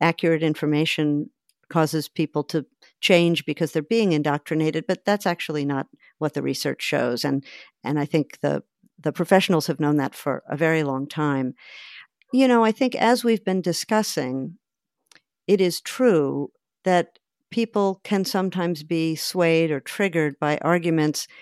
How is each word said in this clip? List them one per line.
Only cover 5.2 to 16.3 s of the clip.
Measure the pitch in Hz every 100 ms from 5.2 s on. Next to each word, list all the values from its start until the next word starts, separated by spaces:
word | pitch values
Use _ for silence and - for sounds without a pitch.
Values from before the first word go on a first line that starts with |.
| 190
actually | 170 - 151
not | 143 135 139 _ _ _
what | 156
the | 147
research | 139 135 143 -
shows. | - 143 123 120
And, | 143 139 - - - _
and | - 147
I | 143
think | 160 - -
the, | 143 147 - _ _ _
the | 151
professionals | 143 - 190 - 165 -
have | 143
known | 147 147
that | 139 -
for | 143 - -
a | 139
very | 160 160
long | 143 131 139
time. | 156 151 135 127 - - - - - - _ _
You | 254 262
know, | 233
I | 220
think | 220 254 -
as | 226 247
we've | 240 220
been | - 190
discussing, | 175 165 - 220 214 - 131 135 135 170 _ _ _ _ _ _ _ _ -
it | 196
is | 180 -
true | - - 254 170 139